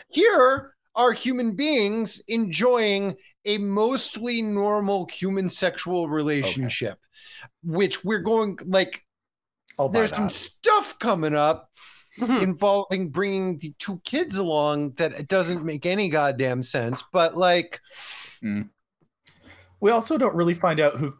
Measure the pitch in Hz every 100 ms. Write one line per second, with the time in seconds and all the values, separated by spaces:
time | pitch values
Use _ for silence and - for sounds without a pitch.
0 | - 302 453 359 254 262 - _ _ 135
1 | 147 - 247 247 233 190 302 269 202 226
2 | 214 - - 226 208 156 247 240 214 196
3 | 196 - _ _ 208 208 202 196 226 262
4 | - 220 240 233 220 202 208 208 196 196
5 | 175 - 190 196 185 - 180 175 170 180
6 | 165 156 147 147 127 131 123 - 110 -
7 | _ - - - - _ 165 165 190 -
8 | 180 214 202 226 214 175 180 190 185 -
9 | _ _ _ _ _ _ - - 139 220
10 | 214 208 202 - - - 453 415 403 -
11 | 233 170 156 147 151 160 - _ - -
12 | _ - 233 247 190 160 202 202 196 190
13 | 170 139 202 196 185 160 151 - - 180
14 | - 285 330 196 175 151 147 147 147 127
15 | 160 - 147 185 170 175 160 147 170 196
16 | 190 151 143 123 131 127 127 135 117 131
17 | - 180 165 170 180 175 165 - - -
18 | - - - - 110 104 104 _ _ _
19 | _ _ - - - - - _ 208 233
20 | 226 311 226 165 170 170 180 156 147 135
21 | 147